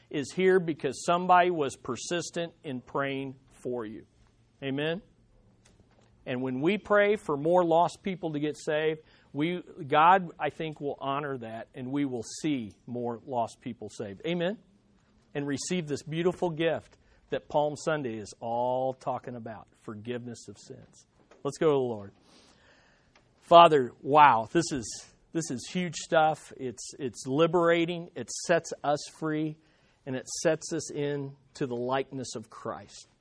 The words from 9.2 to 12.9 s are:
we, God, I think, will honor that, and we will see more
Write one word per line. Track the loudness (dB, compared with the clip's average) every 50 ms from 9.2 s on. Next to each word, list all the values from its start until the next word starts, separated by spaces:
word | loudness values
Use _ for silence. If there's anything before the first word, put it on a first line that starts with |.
| _ _
we, | -4 -2 -2 0 -2 -4 -6 -12 -14 -14 -4
God, | 2 6 8 8 8 8 6 4 -2 -8 -6
I | -6 -6
think, | -4 -6 -8 -8 -8 -6
will | -6 -6 -6 -4
honor | -4 -4 -4 -2 -4 -4 -6
that, | -8 -8 -10 -10 -12 -12 -14 _
and | -12 -8 -4
we | -2 -2 -2
will | -2 -4 -6 -8 -10 -12 -6
see | -2 -2 -2 -2 -4 -8 -12 _ _
more | -10